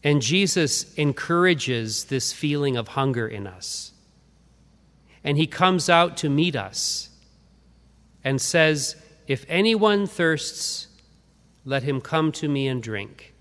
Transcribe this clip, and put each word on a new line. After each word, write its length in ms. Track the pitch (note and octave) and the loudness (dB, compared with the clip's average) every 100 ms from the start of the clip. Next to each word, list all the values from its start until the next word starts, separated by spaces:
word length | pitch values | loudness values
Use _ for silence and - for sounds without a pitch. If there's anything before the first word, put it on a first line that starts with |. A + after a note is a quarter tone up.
| D3 | 2
And 160 | D3 | 2
Jesus 720 | A2+ F3+ G3 - D3+ - - - | 2 2 2 2 0 0 -6 -2
encourages 1080 | D3 C3 - E3+ F3+ E3 - A#2+ A2 G#2+ - | -2 -2 0 2 4 2 0 -4 -4 -6 -4
this 280 | C3+ - | -4 -4
feeling 420 | - D3+ D3 C#3+ B2 | -4 -2 0 0 -2
of 140 | A2+ | -4
hunger 360 | - C3+ A#2+ A2 | -2 0 0 -4
in 220 | G#2 G2 | -8 -12
us. 460 | F#2 - - - _ _ _ _ _ _ _ _ _ _ _ _ - | -12 -12 -10 -12 _ _ _ _ _ _ _ _ _ _ _ _ -8
And 140 | - C#3+ | -2 2
he 100 | D#3+ | 0
comes 420 | - F#3 F#3 - | 2 2 2 4
out 280 | E3+ F3 D3 | 4 4 0
to 120 | D3+ | 0
meet 280 | C#3+ F3 C3+ | 2 2 -2
us 520 | F#2+ - - - - - _ _ _ _ _ _ _ _ _ _ | -6 -6 -6 -6 -10 -20 _ _ _ _ _ _ _ _ _ _
and 200 | C3+ C3+ | -2 -2
says, 560 | - E3+ D#3 D3+ C3 - - - - | 0 4 4 2 -4 -10 -20 -20 -4
"If 180 | C3+ - | -4 -2
anyone 580 | E3 G#3+ A3 G#3+ G3+ G3+ | 2 2 4 4 2 0
thirsts, 840 | - E3+ D#3 - - - - - - _ _ _ _ _ _ | 0 0 0 -4 -8 -8 -8 -12 -20 _ _ _ _ _ _
let 200 | C3+ C3+ | -4 -2
him 180 | B2+ C3+ | -2 -4
come 320 | - D#3+ D#3 | -2 0 0
to 160 | D3 D3+ | 0 -2
me 180 | C#3+ C3+ | 0 0
and 160 | B2+ | -2
drink. 500 | A2+ G#2+ G2+ - - _ | -6 -8 -10 -16 -20 _